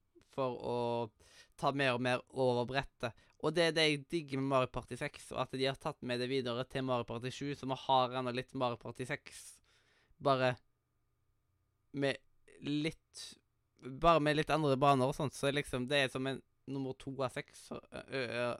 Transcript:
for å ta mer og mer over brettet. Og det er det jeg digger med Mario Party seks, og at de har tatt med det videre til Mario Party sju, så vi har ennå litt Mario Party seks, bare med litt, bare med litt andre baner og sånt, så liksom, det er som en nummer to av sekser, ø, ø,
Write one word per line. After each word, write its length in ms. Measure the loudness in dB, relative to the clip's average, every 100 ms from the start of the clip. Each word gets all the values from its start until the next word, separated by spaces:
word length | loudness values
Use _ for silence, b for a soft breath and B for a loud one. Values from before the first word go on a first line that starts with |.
| _ -20 _
for 260 | -6 -4 -4
å 200 | -4 -2 -2 -2 -4 -10 B B B -2
ta 160 | 0
mer 220 | 2 2 2
og 40 |
mer 220 | 0 0 -2
over 360 | 2 2 2
brettet. 480 | 0 -4 -6 _ -8 b b _
Og 140 | 0
det 120 | 2 2
er 80 |
det 100 | 4
jeg 200 | 2 2 -2
digger 320 | -6 -4 -4
med 100 | 2
Mario 220 | 2 2
Party 260 | -4 -10 -8
seks, 340 | -8 -10 -8
og 80 | -6
at 100 | -4
de 140 | -2 -2
har 100 | -2
tatt 220 | -6 -6
med 180 | -4 -4
det 80 | -2
videre 320 | -2 0 -4
til 200 | -4 -4 0
Mario 180 | -2
Party 280 | -2 -6 -8
sju, 180 | -8 -8
så 120 | -6 -6
vi 100 | -4
har 380 | 4 4 4
ennå 180 | 0 -4
litt 220 | -4 -6
Mario 240 | -2 -2 -2
Party 260 | -8 -8
seks, 380 | -6 -8 -10 -18 -18 -20 b b b b b -2
bare 320 | 2 4 2 0 _ _ _ _ _ _ _ _ _ _ _ _ _
med 260 | -2 -2 -2 _ _ -20 -10
litt, 640 | -4 -2 -2 -6 _ -16 -16 -18 _ _ _ _
bare 400 | -14 2 6 6
med 160 | 6 2
litt 140 | 2
andre 220 | 2 4 6
baner 320 | 6 6 4
og 60 | 0
sånt, 180 | -4
så 160 | -2 0
liksom, 380 | 0 -2 -4 0
det 80 | 2
er 140 | 2
som 140 | 0 -4
en 100 | -6 -10 _ -10
nummer 280 | -6 -6
to 160 | -8 -8 -4
av 140 | -4
sekser, 460 | -4 -10 -14 -14 -14
ø, 380 | -12 -14 -8 -6
ø, 240 | -4 -2 -4